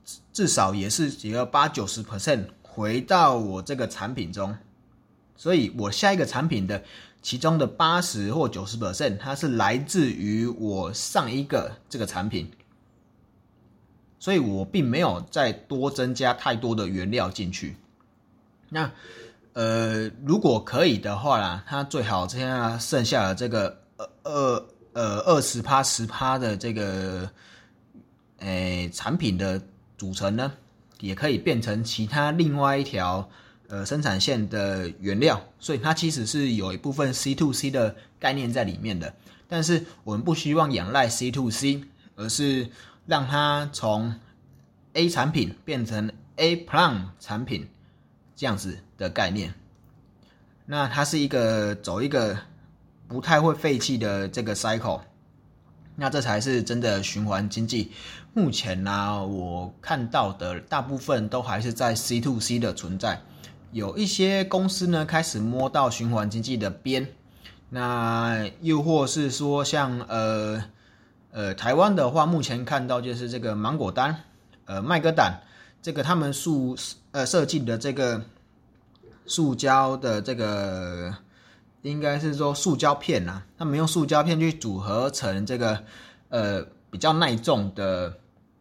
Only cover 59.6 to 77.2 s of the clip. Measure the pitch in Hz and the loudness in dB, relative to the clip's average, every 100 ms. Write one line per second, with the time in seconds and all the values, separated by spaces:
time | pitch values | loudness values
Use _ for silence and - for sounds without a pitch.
59.6 | 90 - - 151 117 143 104 95 90 90 | -8 -10 -4 -4 -2 0 0 -2 -6 -6
60.6 | - 147 139 139 - 131 107 - 117 101 | -4 -4 -2 -6 0 0 0 -4 -2 -2
61.6 | 120 113 120 113 - 120 127 120 - 120 | -2 0 0 0 0 0 0 0 0 0
62.6 | 113 90 85 95 110 85 - - - - | 0 -4 -6 -4 -2 -4 -8 -20 -20 -20
63.6 | - 110 104 - 202 - 190 196 190 190 | -12 -6 -4 -2 0 2 2 2 2 2
64.6 | 190 190 180 170 151 160 165 110 110 127 | 2 2 2 2 2 0 0 -2 -2 0
65.6 | 131 147 131 113 117 117 104 113 113 123 | 0 2 2 2 0 0 0 -2 -2 -2
66.6 | 104 92 127 131 135 - - - - - | -2 -4 -2 -2 -2 -10 -20 -20 -20 -20
67.6 | - 127 123 120 117 113 117 113 107 - | -12 -6 -2 0 0 2 0 0 -2 -4
68.6 | 165 156 151 156 135 156 143 123 143 143 | 2 2 4 4 4 0 0 0 0 0
69.6 | 139 156 135 123 - 113 110 110 107 110 | 2 0 0 -2 -4 -2 0 0 -2 -4
70.6 | 107 - _ _ _ _ _ 113 101 95 | -6 -12 _ _ _ _ _ -8 -6 -2
71.6 | 117 143 202 190 127 156 151 165 131 120 | 2 6 6 6 2 4 4 2 0 -4
72.6 | 120 139 127 123 123 120 123 123 110 104 | -2 -2 0 -2 -2 -6 -6 -6 -4 -2
73.6 | 107 151 104 92 135 156 - - _ - | 0 0 -2 0 0 -2 -10 -20 _ -20
74.6 | - 98 117 170 160 156 101 90 - - | -10 -6 -2 0 2 4 2 0 -12 -20
75.6 | - _ - 147 143 175 143 139 - 147 | -20 _ -8 -2 2 2 2 -2 0 0
76.6 | 127 127 - - _ 143 | 0 -4 -8 -12 _ -2